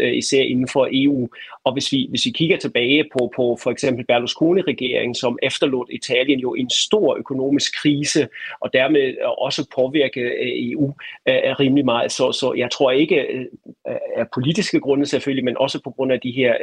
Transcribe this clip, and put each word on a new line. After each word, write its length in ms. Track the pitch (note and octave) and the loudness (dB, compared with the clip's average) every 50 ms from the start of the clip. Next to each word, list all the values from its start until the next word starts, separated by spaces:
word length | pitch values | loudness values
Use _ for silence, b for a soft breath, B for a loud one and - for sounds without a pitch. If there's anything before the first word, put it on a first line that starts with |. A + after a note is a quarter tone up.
øh, 160 | B2 B2 B2 | 0 2 0
især 260 | A#2+ A#2 - C#3 C3+ | 0 0 2 2 2
inden 260 | C3 - B2+ B2 B2+ - | 2 2 2 0 0 0
for 200 | - C#3 B2+ - | 2 2 2 2
E 160 | C3 C3+ C#3 C#3+ | 2 2 2 2
U. 200 | C#3 C3 A#2+ - B B B B B B - | 2 0 -4 -6 B B B B B B -2
Og 80 | C3+ | -2
hvis 200 | B2 C#3 - - | -2 0 -2 -2
vi, 140 | C#3+ C3+ - - | 0 -2 -2 -2
hvis 160 | B2+ A#2 - | -2 -2 -2
vi 40 | B2+ | -2
kigger 260 | - - E3 E3 F#3 | 0 0 2 2 2
tilbage 480 | - - A#2+ - A#2+ A#2+ B2 C#3+ D3+ D3 D3+ | 0 0 -2 0 0 2 4 4 2 2 0
på, 200 | - B2+ A#2+ A2 - | -2 -2 -2 -2 -2
på 220 | - B2 A#2+ A#2 - | 0 0 0 0 0
for 80 | - B2+ | -2 -4
eksempel 340 | A#2 - D3+ C3+ B2 A#2 A#2+ | -2 0 0 -2 0 -2 0
Berlusconi-regeringen, 1080 | - A#2+ A#2+ A#2+ - - - D#3+ E3 F#3 G3 F3+ D3 B2 - B2+ B2+ A#2+ A#2 A2 A#2+ A#2 | 0 2 2 2 -2 -2 0 2 2 2 2 2 0 -4 -2 -2 -2 0 0 0 -2 -4
som 240 | - C3 A#2+ B2 - | -2 -2 -4 -2 0
efterlod 440 | C3 C3 - - E3 C#3+ C3 B2 B2 - | -2 -2 0 0 0 0 0 -2 -4 -6
Italien 480 | B2+ A#2 - - B2 B2 C3 C#3+ C#3 B2+ | -10 -12 -6 -2 0 0 2 2 0 0
jo 140 | B2+ B2 - | 0 -4 -2
i 60 | B2+ | -4
en 100 | B2+ B2 | -4 -2
stor 460 | - - - - G#3+ G#3+ F#3 C3 - - | 0 -2 0 2 2 2 4 2 0 0
økonomisk 560 | - - C3+ C3 C3 C#3 C#3+ C3+ - - - | -4 -6 -4 -2 0 2 2 2 0 -2 -4
krise, 520 | - - D3+ D3 C#3+ D3 - - D#3 C3 - B B B B B B | 0 0 2 2 2 0 0 0 0 0 0 B B B B B B
og 100 | - - | -8 0
dermed 420 | - B2+ C3 C#3 D3+ C#3+ C3+ B2+ B2 - - B2 - - | 2 2 4 4 4 4 4 2 -2 -2 -2 -2 -2 -2
også 280 | A#2+ C3+ - - C3+ _ - | -2 -4 -2 -4 -6 _ 0
påvirke, 460 | C3+ B2+ C3 D3 D#3 C3+ B2+ - B2+ | -2 0 2 2 2 0 2 0 -4
øh, 500 | A#2+ A#2+ B2+ - B2+ B2 B2 B2 B2 A#2+ | -4 -4 -2 -2 -4 -4 -2 -4 -4 -4
E 60 | - | -2
U, 120 | D#3 C#3+ C#3 C#3+ B B B B B - B2+ | -2 -2 -2 -4 B B B B B 0 2
øh, 60 | C3 | 2
rimelig 500 | C3 C3+ C3+ B2+ - C#3 C3 C3+ C#3+ C3+ | 2 2 0 0 2 2 4 4 4 2
meget. 280 | B2 A#2 A#2+ - - | 2 2 0 0 -2
Så, 200 | - - C3 C3 | 0 0 0 0
så 220 | A#2 - C3+ B2 - | 0 0 -2 -2 0
jeg 140 | A#2+ A#2+ A#2 | -2 -2 -4
tror 200 | - - C#3+ B2+ | 0 2 2 4
ikke, 260 | C3 C#3 D#3+ - F3+ | 4 4 4 4 2
øh, 280 | C#3+ - - - C3 B2+ - - - _ - - _ - - B2+ - - - - | 0 0 -2 -6 -8 -8 -10 -14 -20 _ -20 -20 _ -10 -8 -8 -6 -6 -6 -4
af 100 | A#2 A2+ - - | -4 -4 -4 -4
politiske 460 | - B2+ D3+ E3 A3 F#3 - - D3+ | -4 -2 0 0 0 -2 0 -2 -2
grunde 260 | - C#3 C#3 C#3 C#3+ | 0 2 0 2 2
selvfølgelig, 380 | C#3+ D3 B2+ - C#3+ C3+ C3 B2 | 0 0 -2 -2 -2 -2 0 0
men 120 | B2 A#2 | -2 0
også 240 | - C3 C3+ - D3 - | 0 0 0 -2 -6 -10
på 60 | C3+ | -10
grund 220 | - - C3 C3 | -6 -4 0 0
af 80 | B2+ A#2+ | 0 -2
de 100 | - B2+ | -2 -6
her, 240 | A#2+ C3+ B2+ A#2+ A#2 - | -2 2 2 2 2 2